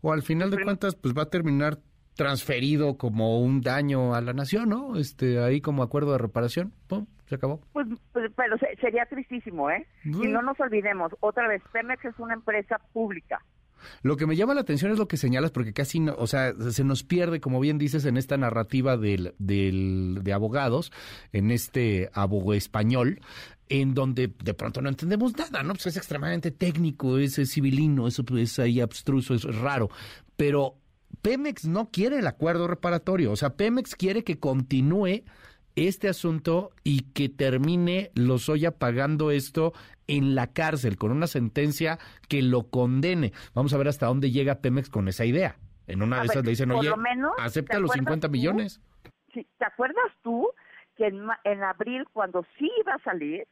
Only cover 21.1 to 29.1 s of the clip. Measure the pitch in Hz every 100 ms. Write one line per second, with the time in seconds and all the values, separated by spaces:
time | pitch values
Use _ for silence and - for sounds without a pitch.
21.1 | - - 104 101 120 - 131 117 98 92
22.1 | - 101 101 92 104 - 110 107 127 123
23.1 | 196 - - - - _ 139 135 131 135
24.1 | 127 127 - - 98 113 123 135 135 165
25.1 | 208 247 226 330 262 143 196 180 165 -
26.1 | 147 147 170 165 - 180 156 170 135 135
27.1 | 131 139 139 135 - 135 135 156 139 117
28.1 | 120 123 127 117 - 123 120 117 - -